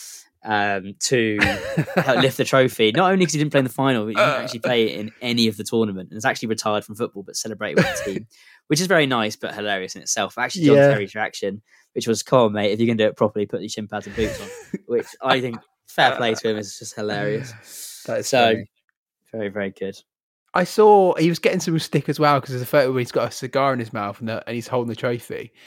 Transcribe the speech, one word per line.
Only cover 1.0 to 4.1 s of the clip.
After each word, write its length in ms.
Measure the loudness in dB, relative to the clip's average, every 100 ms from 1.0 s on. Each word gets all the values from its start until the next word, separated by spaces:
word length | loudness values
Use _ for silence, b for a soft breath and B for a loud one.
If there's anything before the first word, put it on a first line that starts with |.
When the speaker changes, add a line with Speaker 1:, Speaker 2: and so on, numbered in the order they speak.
Speaker 1:
to 380 | 0 0 2 2
Speaker 2:
<laughs> 560 | 0 -2 -4 -4 -2 -2
Speaker 1:
help 240 | 2 2
lift 160 | 2 0
the 80 |
trophy. 480 | 2 4 4 4 2
Not 180 | 4 4
only 140 | 4
'cause 80 | 2
he 60 | 0
didn't 120 | 0
play 80 | 2
in 40 |
the 60 | 0
final, 300 | 0 0 0
but 40 | 0